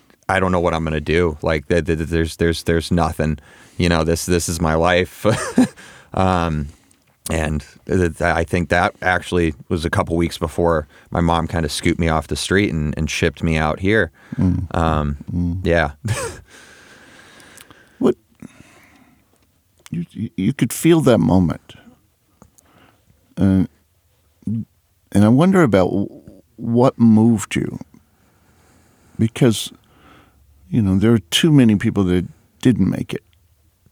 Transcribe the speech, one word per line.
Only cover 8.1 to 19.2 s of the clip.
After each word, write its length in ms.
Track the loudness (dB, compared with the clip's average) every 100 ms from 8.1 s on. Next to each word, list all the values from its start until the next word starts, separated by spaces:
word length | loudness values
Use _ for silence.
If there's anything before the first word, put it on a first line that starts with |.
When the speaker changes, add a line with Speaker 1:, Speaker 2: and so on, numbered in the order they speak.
| 0
Speaker 1:
th-, 40 |
I 200 | 0 0
think 280 | -2 -2 0
that 260 | 0 0 -2
actually 520 | -2 -2 -2 -2 -2 -4 -6
was 160 | -6
a 60 | -2
couple 260 | -2 -2 -2
weeks 200 | -2 -4
before 500 | -8 -2 0 0 -4 _ _
my 80 | -2
mom 260 | 0 0 -2
kinda 220 | -4 -4
scooped 320 | -4 -2 0
me 80 | 0
off 180 | -2 -4
the 80 | -8
street 360 | 0 0 0
and, 200 | -2 -6 -6
and 100 | -6
shipped 360 | -2 -4 -2
me 120 | -2 0
out 220 | -2 -2
here. 320 | 0 0 -2 -8 -12 -2
Speaker 2:
Mm. 380 | 0 0 -4 -2
Speaker 1:
Um, 400 | 0 0 -2 -6 -8
Speaker 2:
Mm. 280 | -6 -4 -4
Speaker 1:
yeah. 280 | 0 0 0 -6
<laughs> 340 | -8 -6 -6 -12 -20 -20 -20 -20 -20 -20 -20 -20 -20 -20 -20 -20 -20 -20 _ _
Speaker 2:
What, 180 | -2 -2 _ _ -20 -20 -20 _ _ _ _ _